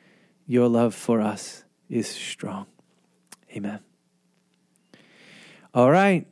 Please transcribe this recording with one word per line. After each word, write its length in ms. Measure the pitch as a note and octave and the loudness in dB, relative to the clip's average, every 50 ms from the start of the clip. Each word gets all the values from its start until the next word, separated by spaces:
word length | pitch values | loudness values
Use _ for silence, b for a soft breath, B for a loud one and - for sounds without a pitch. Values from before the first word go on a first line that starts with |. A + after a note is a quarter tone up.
| b b b b b b b b _ | b b b b b b b b _
your 220 | - B2 B2 A#2+ | -2 2 2 4
love 260 | A#2+ A#2 A#2 A#2+ A2+ G#2 | 4 4 2 2 0 -2
for 280 | - - - A#2 A2 | -4 -2 0 0 0
us 420 | G#2+ G#2+ G2+ F#2+ - - - - - _ _ _ _ | 0 -2 -4 -8 -12 -16 -18 -20 -20 _ _ _ _
is 220 | - B2+ A#2 G#2 - | -6 -6 -6 -4 -6
strong. 560 | - - - - - - - G2+ G2 G2 G2 - _ _ _ _ _ _ _ _ _ _ _ _ - - _ _ - | -8 -12 -12 -14 -12 -12 -10 -10 -10 -12 -14 -16 _ _ _ _ _ _ _ _ _ _ _ _ -20 -20 _ _ -12
Amen. 240 | - G2+ G#2 G#2+ G#2+ - _ _ _ _ _ _ _ _ _ _ _ _ _ _ _ _ _ _ _ _ b b b b b b b b b b b b b b b b b - | -10 -10 -10 -10 -12 -16 _ _ _ _ _ _ _ _ _ _ _ _ _ _ _ _ _ _ _ _ b b b b b b b b b b b b b b b b b 2
All 160 | B2 B2 B2+ | 4 4 6
right. 380 | D#3 F#3 G3 G3+ F#3 E3 - - | 6 6 4 4 2 0 -2 -6